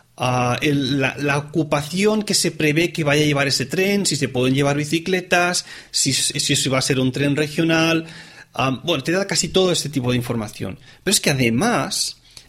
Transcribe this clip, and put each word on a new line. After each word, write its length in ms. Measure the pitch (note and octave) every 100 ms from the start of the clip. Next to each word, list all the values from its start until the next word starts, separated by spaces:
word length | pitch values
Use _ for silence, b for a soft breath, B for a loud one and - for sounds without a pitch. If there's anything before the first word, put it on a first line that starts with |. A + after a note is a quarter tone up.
| _ -
ah, 400 | B2+ B2 B2 A#2+
el, 400 | D3+ C#3+ C3+ C#3+
la, 160 | C3 -
la 220 | C#3+ C#3+
ocupación 840 | - E3+ D3+ D3 D3 F3+ G#3 G#3+
que 120 | G#3
se 160 | G3 E3+
prevé 420 | D#3+ D#3 D3+ E3+
que 100 | D#3+
vaya 200 | D3 D3
a 40 | D3+
llevar 220 | C#3 C#3+
ese 160 | B2+
tren, 400 | B2+ F#3+ G3 G3+
si 120 | F3+ D3
se 120 | A#2+
pueden 260 | B2 B2+
llevar 220 | C3+ C#3+ C#3+
bicicletas, 880 | D3 D#3+ F3 F#3 F3+ F3+ F3 F3+ B B B
si, 220 | - C3+
si, 420 | C3 - D3 -
si 140 | C#3 C3+
va 100 | C3
a 40 |
ser 180 | C3+ C3
un 120 | C3
tren 220 | C3+ C#3+
regional. 720 | C#3+ D3+ D#3+ E3 E3 E3 E3 E3 B B B B
Ah, 280 | - C3 B2
bueno, 180 | D#3 D3
te 80 | D#3+
da 160 | F#3 G3
casi 220 | E3+ E3
todo 240 | F#3 F#3
este 160 | D#3+ D3
tipo 240 | C#3 B2
de 40 | B2
información. 600 | A#2+ A#2 G#2 - - - B B
Pero 100 | F#3
es 80 | G#3+
que 100 | F#3
además, 880 | C3+ A#2 A#2 A3+ F#3 C3+ - - - B B